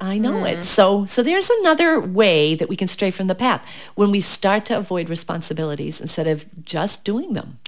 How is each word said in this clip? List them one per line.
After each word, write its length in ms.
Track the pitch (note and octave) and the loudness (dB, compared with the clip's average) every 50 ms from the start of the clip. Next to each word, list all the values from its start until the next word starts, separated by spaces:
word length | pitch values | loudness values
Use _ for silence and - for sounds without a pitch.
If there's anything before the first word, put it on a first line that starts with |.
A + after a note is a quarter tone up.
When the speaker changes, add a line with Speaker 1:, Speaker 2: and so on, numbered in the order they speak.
Speaker 1:
I 160 | G3 F#3+ G3 | -4 -2 0
know 260 | G#3+ A3 B3 G3+ G3 F3+ | 0 0 0 0 0 -2
it. 140 | - F3 | -2 -2
Speaker 2:
Hmm. 40 | E3+ F3 | -2 -2
Speaker 1:
So, 420 | - - G#3+ F#3+ F#3+ G3+ G3+ G3 | 0 4 4 6 6 4 2 0
so 160 | F#3+ - B3 | -2 0 0
there's 280 | A#3 D4 F4+ G4 F#4 - A#4+ A4+ | 2 2 2 2 2 2 2 4
another 380 | F#4+ E4 D#4+ D4+ E4+ E4 D#4+ C4+ | 4 4 4 4 4 4 2 2
way 560 | - F#3 F3+ G#3 G#3+ F#3+ E3 D3+ D3+ D#3 D#3+ | 0 0 2 4 4 4 6 4 4 2 2
that 140 | D#3 E3+ - | 0 -2 -4
we 60 | F#3+ | -2
can 120 | - G3 | -4 -4
stray 240 | F#3 - - G3+ F#3 | -4 -2 -2 -2 -2
from 160 | F3+ - F#3+ | -2 0 -2
the 80 | F#3 F#3 | -2 -2
path 260 | F#3 A#3+ B3+ F3+ A#2+ - - - - - - - | 0 0 0 0 0 -4 -10 -18 -18 -18 -8 0
when 140 | G3 G#3 G3+ | 2 2 2
we 100 | G3+ G3+ | 2 2
start 460 | - - - - - F#3+ G3+ G#3+ G#3+ | 0 0 -2 0 2 2 2 2 0
to 100 | - A3+ | 0 -2
avoid 320 | G#3 G3 - F#3 F3 E3 E3 | -2 -2 -2 -4 -4 -2 -4
responsibilities 920 | E3 E3+ - - - E3+ - - D#3+ D#3+ D#3+ D3+ D3 C#3+ D3+ D3 D#3 - | -6 -6 -6 -6 -6 -6 -6 -6 -4 -4 -4 -4 -4 -4 -6 -6 -8 -8
instead 240 | - E3 - E3+ D#3+ | -6 -6 -4 -2 0
of 180 | D#3+ D#3 D3 - - - E3 - | 0 0 -2 -4 -14 -18 -16 -12
just 380 | - E3+ D3+ F3 G#3 - - - | -8 -4 -2 -2 -2 -2 -4 -4
doing 300 | G3+ G#3 B3 F4 F4+ G#3+ | -4 -4 -2 -2 -4 -6
them. 260 | - - - - - - | -6 -6 -10 -14 -16 -16